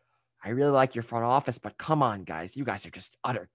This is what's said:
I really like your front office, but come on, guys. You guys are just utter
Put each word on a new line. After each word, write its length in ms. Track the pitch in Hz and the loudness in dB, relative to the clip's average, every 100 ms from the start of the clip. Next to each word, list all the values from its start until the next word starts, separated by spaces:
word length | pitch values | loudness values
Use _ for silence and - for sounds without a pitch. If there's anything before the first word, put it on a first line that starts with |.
| _ _ _ _ | _ _ _ _
I 60 | 101 | -4
really 200 | 123 143 | 2 4
like 240 | 135 131 | 6 4
your 80 | 120 | 0
front 240 | 113 117 117 | -4 -2 4
office, 320 | 139 135 - | 2 2 -6
but 180 | 104 - | -10 -10
come 260 | - 151 | 0 2
on, 220 | 123 101 | 2 0
guys. 320 | 90 80 90 135 | -6 -8 -8 -6
You 80 | |
guys 220 | 127 98 85 | -6 -6 -8
are 40 | |
just 280 | 90 - - | -14 -16 -6
utter 260 | - 107 90 | -4 -4 -6